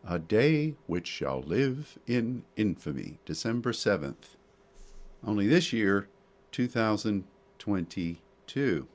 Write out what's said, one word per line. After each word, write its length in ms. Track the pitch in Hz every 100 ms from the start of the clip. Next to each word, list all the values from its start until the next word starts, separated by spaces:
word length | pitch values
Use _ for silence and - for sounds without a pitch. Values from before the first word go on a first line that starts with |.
| 87
a 140 | 87
day 560 | 80 107 143 151 156 139 -
which 220 | 87 -
shall 340 | - 69 65
live 560 | 69 95 135 131 147 - -
in 380 | 120 113 123 -
infamy, 640 | - 107 - 82 65 - -
December 480 | - 80 113 120 123
seventh. 640 | 113 117 95 71 - - - _ _ _ - - - - - -
Only 220 | 107 101
this 240 | 160 170
year, 340 | 113 101 98 98 _ _ _ _
two 160 | - 123
thousand 560 | 120 110 104 113 101 90 _ _ _
twenty-two. 1300 | - 98 85 - 85 85 _ _ - 135 139 82 -